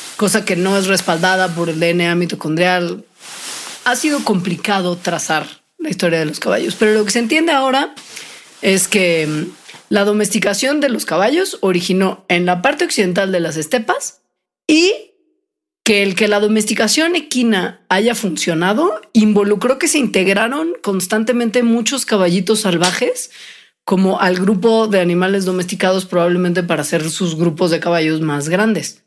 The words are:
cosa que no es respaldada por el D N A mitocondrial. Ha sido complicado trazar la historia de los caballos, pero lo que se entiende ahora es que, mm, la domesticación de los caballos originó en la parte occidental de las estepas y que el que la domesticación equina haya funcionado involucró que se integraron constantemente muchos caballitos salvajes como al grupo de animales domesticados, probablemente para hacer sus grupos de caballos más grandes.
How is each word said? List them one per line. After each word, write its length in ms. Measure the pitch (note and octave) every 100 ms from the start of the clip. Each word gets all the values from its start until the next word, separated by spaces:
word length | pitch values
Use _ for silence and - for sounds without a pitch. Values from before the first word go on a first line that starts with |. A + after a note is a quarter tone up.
| - -
cosa 280 | G#3 G#3
que 120 | G3+ F3
no 200 | F#3+ G3
es 100 | F#3+
respaldada 600 | F#3 - E3 F#3 F#3+ F#3
por 140 | E3+ E3
el 100 | D#3+
D 120 | E3+
N 180 | F3 E3+
A 60 |
mitocondrial. 920 | F3 E3+ - D#3 D#3+ F3+ F3+ F3 F#3+ - _ - - - - - -
Ha 100 | B3
sido 300 | B3+ D#4 C#4+
complicado 720 | A3+ F#3 F#3+ E3+ - G3 F3+ F3
trazar 500 | F3 E3+ - D#3 - - _ -
la 100 | D#4
historia 280 | F3+ F3 E3
de 60 | D#3
los 140 | D3+
caballos, 340 | G#3+ G#3 A3 -
pero 160 | G#3+
lo 100 | G#3+
que 80 | G#3
se 80 | A#3+
entiende 320 | A3+ D#4 E4
ahora 420 | C#4 C4+ C4 D4+ - - - - - - -
es 280 | G3 F#3+ -
que, 380 | G3 F3 E3 D3+
mm, 400 | D3+ F3 - - - _
la 160 | G3+
domesticación 760 | G3+ G#3 G3 A3+ - G3 C4 D4+
de 80 | C#4
los 160 | A#3
caballos 540 | - E3 G#3+ D#4+ F#4+ -
originó 640 | F#3+ F3+ F3+ F#3 F#3+ F3+ -
en 160 | F3
la 160 | F3+ F3
parte 240 | C4 C#4+
occidental 460 | F4 - F#3 F3+ F#3+
de 80 | F3+
las 180 | D#3+ D#3
estepas 600 | D3+ B3 A3+ C5 - - _ _ _ _ -
y 260 | D#4 F4+ - - _ _ _ _ _ _ _
que 180 | - G3+
el 140 | G3 F3+
que 100 | G#3
la 140 | G#3
domesticación 720 | G#3 A3 G#3 G#3+ G#3+ D4+ E4
equina 680 | F4 D#4+ B3+ A#3 G3 - - _
haya 280 | F#3 A3+ A3+
funcionado 840 | G3 D3+ - E3 F3+ G#3+ F4 D#5 -
involucró 680 | A3+ G#3+ G3+ G3+ G#3 B3 C4+
que 80 | D#4
se 120 | D4+
integraron 720 | A#3+ F#3+ F#3+ G3 A3+ C#4+ E4 -
constantemente 800 | - F#3+ F3+ A3 A3+ A#3+ A#3 B3
muchos 420 | A#3 A#3 A3+ C4
caballitos 580 | - G#3+ F3 F#3 F3+ G#3+
salvajes 680 | G3 E3+ F3+ E3+ C4 B4+ - - - - - _
como 360 | - F#3+ F#3+ -
al 140 | F#3 F3+
grupo 480 | G3 G3 A#3 A3+ A3
de 100 | G3
animales 460 | F3 F3 F#3 G3
domesticados, 600 | F#3 F#3 F3 G3 F#3 F#3+
probablemente 600 | F#3+ F3 F3 F3+ F3+ F3
para 180 | F3 D#3
hacer 260 | C#3+ E3 D#3+
sus 280 | - F3+ D#3+
grupos 340 | E3+ D3+ F3+
de 80 | D#3+
caballos 420 | F3 E3+ D#3 D#3
más 280 | D#3+ D3 D3+
grandes. 560 | F#3 A3 F3+ - -